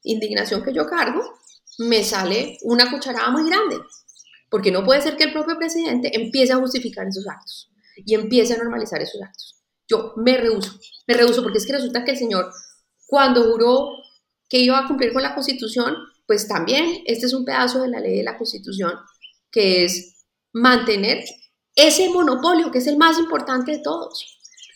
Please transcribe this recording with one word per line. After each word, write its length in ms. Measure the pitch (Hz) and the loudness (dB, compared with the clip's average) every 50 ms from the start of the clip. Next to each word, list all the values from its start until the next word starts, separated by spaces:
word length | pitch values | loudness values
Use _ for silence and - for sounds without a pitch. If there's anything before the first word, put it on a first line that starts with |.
indignación 600 | - - 220 220 214 208 208 202 208 - 208 190 | -6 -4 -4 -4 -4 -4 -4 -4 -4 -2 -4 -4
que 100 | - 269 | -4 -4
yo 140 | 254 240 220 | -4 -4 -4
cargo, 360 | - - 339 285 254 262 370 508 - - _ _ - - _ _ - - - | -2 -2 -2 -2 -2 -2 -4 -6 -8 -12 _ _ -20 -20 _ _ -18 -10 -6
me 260 | 233 233 233 214 196 | 0 2 2 2 2
sale 540 | - 220 190 190 185 196 233 - - - - | 0 -2 -2 -2 -2 -2 -2 -4 -6 -10 -8
una 280 | - 226 240 240 247 254 | -4 0 2 2 2 2
cucharada 400 | 269 269 - 269 233 226 233 240 | 0 -4 -6 -6 -4 -2 -2 0
muy 180 | 254 311 311 330 | 0 0 0 0
grande, 280 | 359 427 427 330 - - - - - - _ _ _ - _ _ _ _ _ _ | 0 0 0 -2 -4 -6 -10 -14 -20 -20 _ _ _ -20 _ _ _ _ _ _
porque 220 | - 196 190 196 | -4 -2 0 0
no 140 | 185 190 190 | 0 2 4
puede 160 | 247 269 285 | 4 4 4
ser 160 | 285 311 285 | 2 0 0
que 80 | - 311 | 0 0
el 80 | 277 | 0
propio 240 | - 311 302 330 330 | 0 -2 -4 -4 -4
presidente 540 | 320 330 320 - 339 330 302 240 247 247 - - | -4 -4 -4 -2 -2 -2 -2 -2 -2 -2 -2 -4
empiece 380 | 226 226 226 - 269 254 254 | -4 -4 -2 0 2 2 4
a 40 | 254 | 2
justificar 520 | 254 262 254 262 247 - 226 - - 190 196 | 2 0 -2 -4 -6 -6 -8 -10 -10 -8 -8
esos 180 | 196 190 202 | -8 -8 -10
actos 440 | 190 147 - _ - - - - _ _ _ _ _ _ | -10 -14 -16 _ -20 -20 -20 -20 _ _ _ _ _ _
y 180 | 196 190 208 220 | -18 -4 -2 -2
empiece 400 | 220 - - 247 240 220 240 233 | 0 0 2 2 2 4 2 0
a 40 | 226 | -2
normalizar 420 | 233 233 233 226 214 - 170 151 | -4 -6 -6 -6 -6 -6 -6 -8
esos 200 | - - - 202 | -8 -8 -10 -12
actos. 340 | 190 - - - - - - _ _ _ _ _ _ - | -16 -16 -18 -20 -20 -20 -20 _ _ _ _ _ _ -2
Yo 240 | 220 214 226 - - | -2 -2 -2 -4 -6
me 200 | 220 233 247 254 | 0 2 2 4
rehúso, 420 | 254 226 226 214 196 190 - - - - - - - _ | 4 2 0 0 0 -2 -6 -10 -16 -20 -20 -20 -8 _
me 80 | - 240 | 0 4
rehúso, 280 | 240 240 240 233 233 | 6 6 6 6 4
porque 160 | - 214 196 214 | 0 0 0 -2
es 80 | - | 0
que 60 | - | -2
resulta 320 | 277 277 247 240 - 240 247 | -2 -2 -2 -4 -4 -4 -4
que 80 | 277 | -4
el 40 | 262 | -4
señor, 360 | 247 247 226 196 185 185 - - - - - _ _ _ _ _ _ _ | -2 -2 -2 -2 -2 -2 -4 -8 -18 -20 -20 _ _ _ _ _ _ _
cuando 380 | _ 277 285 269 262 247 240 233 | _ 2 4 4 6 4 4 4
juró 460 | 220 226 220 233 240 254 269 294 - - - - _ _ _ _ _ _ _ _ - | 4 4 4 4 4 4 2 2 -2 -8 -14 -20 _ _ _ _ _ _ _ _ -2
que 100 | - 254 | 0 2
iba 200 | 247 247 254 254 | 4 4 2 2
a 80 | 254 | 0
cumplir 260 | - 294 254 254 233 | -2 -2 -2 -2 -2
con 100 | 233 262 | -2 -2
la 120 | 269 277 - | -4 -4 -4
Constitución, 640 | 294 262 277 254 254 233 214 - 247 233 - 320 - - - _ _ _ | -6 -6 -6 -6 -6 -8 -6 -4 -4 -2 -2 -4 -6 -10 -16 _ _ _
pues 220 | - 214 208 208 - | -2 -2 -2 -2 -2
también 540 | 208 156 - - 254 294 339 339 349 - - | -4 -2 -2 0 0 0 0 0 -4 -4 -4
este 200 | - 233 233 247 | -4 -4 -2 -2
es 60 | 247 | -2
un 120 | 262 262 254 | -4 -4 -4
pedazo 380 | - - - 247 247 247 262 | -2 -2 0 0 0 0 -2
de 60 | 262 254 | -2 -2
la 120 | 240 - | -4 -4
ley 160 | - 95 - | -4 -2 -2
de 80 | - - | -2 -4
la 120 | 233 226 | -4 -6
Constitución, 560 | - 233 - - - - - 196 190 185 170 175 - - _ _ _ - - _ _ _ _ | -8 -10 -10 -10 -10 -12 -10 -6 -4 -4 -4 -6 -8 -12 _ _ _ -20 -20 _ _ _ _
que 340 | - 226 202 190 180 180 175 | 0 2 2 4 4 2 2
es 400 | 180 180 - - - _ _ _ _ _ _ _ _ | 0 -2 -4 -10 -14 _ _ _ _ _ _ _ _
mantener 720 | - 226 240 254 247 233 233 233 208 196 196 220 302 - - - - - _ _ _ _ _ _ _ | -2 2 4 4 4 4 2 0 0 0 0 0 -2 -2 -6 -10 -16 -20 _ _ _ _ _ _ _
ese 320 | - 302 311 302 - 381 349 | 6 6 8 6 4 2 2
monopolio, 600 | 359 359 339 277 254 247 302 339 359 330 339 - | 2 2 2 2 2 2 2 2 4 4 2 2
que 60 | - 254 | 0 0
es 80 | 247 294 | 0 0
el 80 | 294 | 4
más 220 | 294 330 320 320 339 | 4 4 4 4 2
importante 540 | 330 320 - 285 - 269 262 254 247 302 | 0 0 -2 -4 -2 -2 -4 -2 -2 -4
de 60 | 302 - | -6 -6
todos, 600 | - - 320 339 - - - - - - - _ - - _ - - - - | -4 -6 -6 -6 -8 -10 -12 -14 -14 -16 -20 _ -20 -20 _ -20 -20 -20 -6